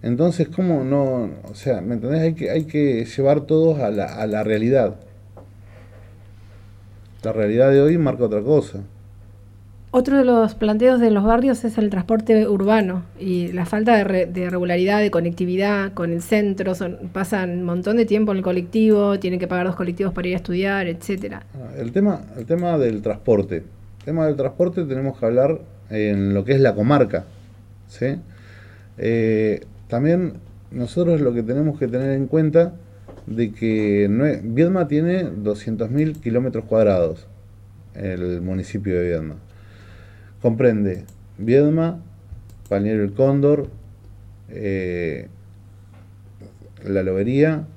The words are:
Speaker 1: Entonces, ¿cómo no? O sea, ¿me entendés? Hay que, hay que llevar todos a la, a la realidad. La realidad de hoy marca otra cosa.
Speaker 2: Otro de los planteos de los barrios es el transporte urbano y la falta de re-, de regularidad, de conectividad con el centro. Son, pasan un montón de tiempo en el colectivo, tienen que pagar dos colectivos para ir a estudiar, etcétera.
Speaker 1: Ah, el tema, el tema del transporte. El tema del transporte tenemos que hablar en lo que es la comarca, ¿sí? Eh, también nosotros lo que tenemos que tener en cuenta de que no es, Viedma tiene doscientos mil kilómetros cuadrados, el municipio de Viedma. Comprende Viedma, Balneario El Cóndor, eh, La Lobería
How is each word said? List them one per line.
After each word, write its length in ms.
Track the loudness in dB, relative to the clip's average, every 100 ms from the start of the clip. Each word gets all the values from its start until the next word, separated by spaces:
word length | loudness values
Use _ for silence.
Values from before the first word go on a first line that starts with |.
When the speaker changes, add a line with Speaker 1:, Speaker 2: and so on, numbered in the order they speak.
Speaker 1:
Entonces, 460 | -2 0 0 2 -2
¿cómo 380 | 0 0 0 0
no? 460 | 0 0 -2 -4 -8 -16
O 40 |
sea, 280 | -8 -4 -2
¿me 140 | -2 -6
entendés? 260 | -2 0
Hay 120 | 0
que, 160 | -2 -2
hay 140 | -2
que 400 | -2 0 0 0
llevar 380 | -4 0 2 2
todos 360 | 2 2 2 2
a 120 | -2
la, 140 | -2 -4
a 200 | -6 -4
la 180 | -2 0
realidad. 500 | 0 2 4 2 -2 -18 -20 -20 -20 -20 -20 -20 -20 -20 -20 -20 -20 -20 -20 -20 -20 -20 -20 -20 -20 -20 -10
La 100 | -6
realidad 380 | 0 2 4 6
de 100 | 6
hoy 160 | 6 4
marca 260 | 2 0 0
otra 160 | 0
cosa. 380 | 2 2 0 -12 -14 -18 -20 -20 -20 -20 -20 -20 -20 -20 -2
Speaker 2:
Otro 260 | 0 4 4
de 80 | 6
los 300 | 4 4 0
planteos 440 | -2 4 4 6
de 100 | 4
los 140 | 4
barrios 400 | 4 4 2 0
es 140 | -2 0
el 120 | 0
transporte 600 | -2 0 -2 4 4 4
urbano 540 | 2 2 2 2 -4 -8 -10
y 360 | -4 -2 -2
la 120 | -4 -4
falta 300 | 0 2 2
de 80 |
re-, 220 | 2 0 -2
de 240 | -4 -4
regularidad, 500 | -4 -2 0 2 2
de 100 | 2
conectividad 840 | 0 -2 -2 -2 0 0 0 -2
con 180 | -4 -4
el 100 | -4
centro. 540 | 0 0 0 -2 -4 -4
Son, 220 | -6 -8 -10
pasan 380 | -6 -4 -4 -4 -4
un 40 |
montón 320 | -4 -4 0 0
de 100 | 2
tiempo 260 | 2 2
en 60 | 0
el 40 |
colectivo, 720 | -2 -2 -2 2 4 4 4 0
tienen 200 | -2 -4
que 80 | -4
pagar 180 | -2 -2
dos 80 | -2
colectivos 360 | -4 -2 -4
para 140 | -4 -4
ir 60 |
a 40 | -6
estudiar, 500 | -4 -2 -2 -2 -4
etcétera. 580 | -6 -6 -6 -8 -12 -16 -16
Speaker 1:
Ah, 160 | -14 -10
el 160 | -4
tema, 300 | 2 2 0 -8 -14
el 80 | -4
tema 320 | -2 0 2
del 240 | 2 0
transporte. 560 | -4 -2 2 2 2 -6 -8 -20 -20 -16
El 40 | -6
tema 220 | 0 0
del 80 | 0
transporte 480 | -4 0 0 0
tenemos 340 | -4 -4 -4 -2
que 80 | 0
hablar 360 | 2 2 0 -8 -20 -8
en 440 | -2 0 2 2
lo 100 | 0
que 80 | 2
es 80 | 4
la 160 | 4 4
comarca, 480 | 2 4 2 0 -6 -20 -20 -20 -20 -20 -20
¿sí? 300 | -6 -6 -6 -12 -20 -20 -20 -20 -20 -20 -6
Eh, 640 | -2 0 2 2 0 -2 -8 -20 -6
también 460 | -2 2 0 -2 -8 -20 -20 -14
nosotros 500 | -8 -6 -2 0 2
lo 120 | 0
que 80 | -2
tenemos 380 | -2 -2 -2 -2
que 80 | -4
tener 240 | -2 -2
en 160 | -2 0
cuenta 460 | 0 2 2 0 -4 -20 -20 -20 -18 -8
de 260 | -2 -2
que 540 | -2 -2 0 2 2 2
no 160 | 2 0
es, 160 | -2
Viedma 440 | -4 2 2 2 0
tiene 340 | 0 0 -2
doscientos 640 | -4 -4 -4 -4 -4 -4 -2
mil 300 | 0 -2 -2
kilómetros 460 | -2 -2 -2 -6 0
cuadrados, 600 | 4 4 4 0 -2 -14 -20 -20 -20 -20 -20 -18 -10
el 460 | -6 -4 -4 -4
municipio 520 | -4 -6 -6 -6 -2 -2
de 80 | 0
Viedma. 280 | -2 -4 -12 -18 -20 -20 -20 -20 -20 -20 -20 -20 -2
Comprende 640 | -2 4 2 4 0 -2 -10 -20 -20 -8
Viedma, 640 | 2 4 4 2 -2 -4 -14 -20 -18 -18 -18 -20 -4
Balneario 340 | -2 0 0
El 100 | -2
Cóndor, 540 | 2 2 4 2 2 -2 -14 -20 -20 -20 -20 -20 -20 -18
eh, 800 | -8 -4 -2 -2 -4 -4 -6 -12 -20 -20 -20 -20 -20 -20 -20 -20 -20 -20 -20 -20 -20 -20 -14 -4
La 140 | -2
Lobería 640 | 0 -2 0 2 2 0 -8